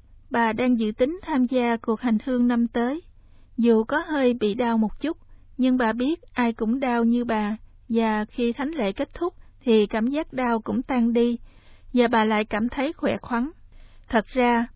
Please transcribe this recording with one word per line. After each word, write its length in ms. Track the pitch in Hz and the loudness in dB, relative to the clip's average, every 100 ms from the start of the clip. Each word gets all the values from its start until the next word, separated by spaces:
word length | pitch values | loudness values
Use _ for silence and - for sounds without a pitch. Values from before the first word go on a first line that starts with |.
| - - - | -20 -20 -6
bà 240 | 233 220 | 0 0
đang 260 | 220 254 233 | 2 2 2
dự 120 | 214 220 | 0 0
tính 220 | 262 359 | 0 -2
tham 240 | - 269 247 | -2 0 2
gia 320 | 254 240 233 | 2 0 0
cuộc 240 | - 220 | -2 -2
hành 160 | 247 220 269 | 0 -2 0
hương 220 | 247 240 | 0 2
năm 200 | 240 233 | 2 0
tới. 340 | 240 240 320 - - - - - - | 0 -2 -4 -10 -20 -20 -20 -12 0
Dù 260 | 233 220 | 4 4
có 200 | 226 294 339 | 2 -2 -2
hơi 260 | 294 247 | 2 2
bị 200 | 247 214 | 2 -2
đau 240 | 226 240 226 | 0 0 0
một 240 | 214 - | 0 -2
chút, 160 | 294 - - - - - | -6 -6 -12 -20 -12 -2
nhưng 200 | 254 254 | 0 2
bà 160 | 226 | 0
biết 280 | 233 262 349 - | 0 -2 -2 -6
ai 200 | - 233 | -2 -2
cũng 260 | 226 220 262 | 0 -2 -2
đau 240 | 262 233 | 0 2
như 220 | 233 240 233 | 2 2 0
bà, 320 | 220 208 220 - - - | -2 -2 -6 -12 -18 -4
và 360 | 226 226 214 214 | 0 0 -2 -4
khi 280 | - 233 | -2 -2
thánh 180 | 233 277 | -2 -6
lễ 200 | 320 196 | -2 -4
kết 180 | 202 285 | -2 -6
thúc 200 | - 349 - - - | -4 -6 -8 -20 -6
thì 240 | 247 220 208 | 2 4 4
cảm 220 | 226 240 | 0 -2
giác 260 | 294 330 | -2 -4
đau 280 | 262 240 226 | -4 -2 -2
cũng 200 | 226 214 | -2 -4
tan 320 | - 254 233 | -2 0 2
đi, 240 | 233 240 233 - - - - - | 2 0 -2 -10 -20 -20 -20 -4
và 140 | 247 233 | 0 2
bà 160 | 226 | 2
lại 220 | 214 214 220 | 2 0 -2
cảm 240 | 208 240 | -2 -4
thấy 240 | - 285 | -4 -6
khỏe 240 | - 226 - | -4 -4 -4
khoắn. 280 | - 240 285 - - - - - - | -4 -4 -4 -8 -20 -20 -20 -20 -2
Thật 160 | 226 - | -2 -2
ra, 400 | 262 240 240 240 | 0 2 2 -2